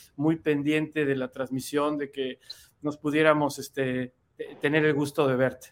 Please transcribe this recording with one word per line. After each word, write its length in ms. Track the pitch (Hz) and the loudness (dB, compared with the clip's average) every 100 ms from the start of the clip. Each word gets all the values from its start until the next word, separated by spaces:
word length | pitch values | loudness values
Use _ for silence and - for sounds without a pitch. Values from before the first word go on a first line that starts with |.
| - - | -16 -2
muy 220 | 151 165 | 0 2
pendiente 680 | 160 147 143 156 156 156 143 | 0 0 2 0 0 -2 0
de 100 | 135 | 0
la 120 | 127 | -4
transmisión, 720 | 131 127 131 - 143 147 147 | -6 -6 -6 -4 -2 0 -2
de 140 | 139 | -6
que 280 | 139 131 123 - - - _ | -6 -8 -8 -16 -20 -20 _
nos 160 | 147 147 | -8 -6
pudiéramos, 640 | 151 147 156 151 147 139 | -2 4 4 4 2 -2
este, 540 | 135 - 131 127 123 - _ - | -8 -4 -2 -2 -6 -10 _ -16
te-, 200 | - - | -14 -4
tener 300 | 143 156 151 | 0 2 2
el 100 | 143 | 2
gusto 320 | 147 - 139 | 0 0 2
de 80 | 127 | 2
verte, 320 | 131 - - | 0 -2 -12